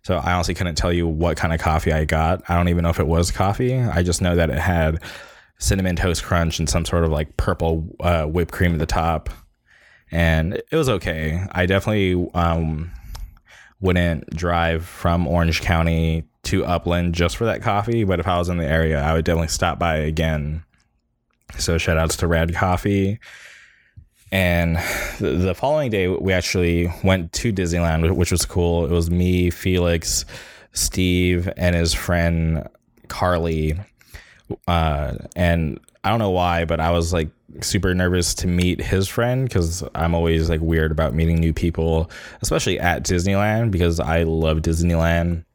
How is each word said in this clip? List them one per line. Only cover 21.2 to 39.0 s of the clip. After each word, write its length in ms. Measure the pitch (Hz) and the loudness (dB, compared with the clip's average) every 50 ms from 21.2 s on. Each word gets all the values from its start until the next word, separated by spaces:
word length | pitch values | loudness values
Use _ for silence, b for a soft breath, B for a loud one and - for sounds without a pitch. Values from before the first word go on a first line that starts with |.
| _ _ _ _ _ - - | _ _ _ _ _ -16 -10
So 220 | - - - 85 82 | -6 -2 -2 0 0
shout 180 | - - 82 | 0 0 0
outs 180 | 80 80 80 - | 0 0 0 -2
to 100 | - 92 | -2 0
Rad 260 | 82 85 82 82 85 85 | 0 2 2 0 0 0
Coffee. 680 | - 98 92 90 90 - 101 101 98 95 95 98 B B B B B B B B B B B B B B B B B - _ _ _ _ - | -2 0 0 0 0 0 0 0 0 0 -2 -4 B B B B B B B B B B B B B B B B B -20 _ _ _ _ -4
And 460 | 95 95 92 90 87 85 85 85 82 82 B B B B B B B B | 0 2 2 2 2 2 2 2 0 -2 B B B B B B B B
the, 120 | 104 78 | -2 -2
the 240 | 65 82 92 92 87 | 0 0 0 0 -2
following 340 | - - 135 151 156 147 123 | -2 -2 0 0 0 0 0
day, 180 | 107 98 92 | 0 0 0
we 260 | 90 92 - - 95 92 | 0 -2 -2 0 0 0
actually 580 | 90 85 - - 95 87 85 85 85 87 87 85 - - | 0 0 0 0 0 2 2 2 2 0 -2 -2 0 2
went 300 | 95 95 92 85 85 - | 2 2 2 0 -6 -8
to 180 | - - 120 | -4 -2 -2
Disneyland, 560 | 104 92 90 85 85 85 85 82 80 82 82 | -2 0 -2 0 0 0 0 2 2 2 2
wh-, 80 | 82 92 | 2 2
which 160 | 85 87 - | 2 2 0
was 140 | 92 85 - | 0 -2 -2
cool. 400 | - - 95 87 85 85 85 85 | -2 0 0 0 2 2 0 0
It 60 | 69 | 0
was 180 | 85 85 85 82 | 0 0 0 0
me, 400 | 87 87 90 90 90 90 90 87 | 0 0 2 2 2 2 2 0
Felix, 720 | - - - 95 90 90 87 85 85 85 - - - - - B B B B B B B B B | -2 -2 -2 0 2 2 2 2 2 0 0 -2 -4 -4 -4 B B B B B B B B B
Steve, 800 | _ - - - - 90 92 90 90 90 90 90 90 87 90 87 - | _ -4 -4 -2 0 0 2 2 2 2 2 2 2 0 0 -4 -4
and 180 | - 90 90 87 | 0 0 2 2
his 180 | 85 85 80 - | 2 2 0 0
friend 720 | - - - 87 85 85 85 85 82 82 80 80 78 - - _ _ _ _ _ _ - | -2 -2 0 0 2 2 2 2 2 0 0 0 -2 -4 -10 _ _ _ _ _ _ -16
Carly. 680 | - - - 98 90 90 85 82 82 80 80 78 78 78 90 101 _ _ B B B B B B B B B B _ - - _ | -14 -6 -2 0 0 0 0 0 -2 -2 -2 -2 -2 -2 -4 -8 _ _ B B B B B B B B B B _ -14 -8 _
Uh, 460 | - 87 82 80 80 73 73 73 67 62 - - - - | 0 2 2 2 2 0 0 -2 -4 -6 -8 -12 -12 -2
and 440 | - 87 87 85 85 80 76 53 - _ _ _ _ - | 0 2 2 4 2 0 -2 -4 -8 _ _ _ _ -2
I 60 | 95 | 0
don't 100 | 107 117 | 0 2
know 120 | 110 98 | 2 2
why, 340 | 90 90 90 87 85 85 85 | 2 2 2 2 2 0 0
but 140 | 82 82 78 | 0 0 0
I 120 | 80 85 | 2 2
was, 200 | 87 85 85 82 | 2 2 2 0
like, 180 | 90 85 80 78 _ _ _ _ 76 - | 0 0 -2 -2 _ _ _ _ -16 -10
super 340 | - - - 98 90 95 90 | -6 -2 -2 0 0 2 2
nervous 400 | 90 90 90 90 90 87 - - | 2 2 2 2 2 0 0 -4
to 120 | - - | -4 -2
meet 340 | 90 87 90 90 90 85 - | 0 0 2 2 2 0 -2
his 260 | - - - 95 | -2 -2 0 0